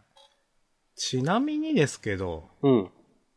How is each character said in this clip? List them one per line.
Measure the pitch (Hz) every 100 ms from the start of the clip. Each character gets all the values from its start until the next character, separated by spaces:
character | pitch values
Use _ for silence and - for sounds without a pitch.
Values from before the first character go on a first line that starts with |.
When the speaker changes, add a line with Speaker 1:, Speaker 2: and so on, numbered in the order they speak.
| _ _ _ _ _ _ _ _ _
Speaker 1:
ち | - - 131
な | 135 214
み | 294 302
に | 311
で | 285 107
す | -
け | 110 95
ど、 | 92 78 - -
Speaker 2:
う | 143
ん。 | 123 92 _ _ _ _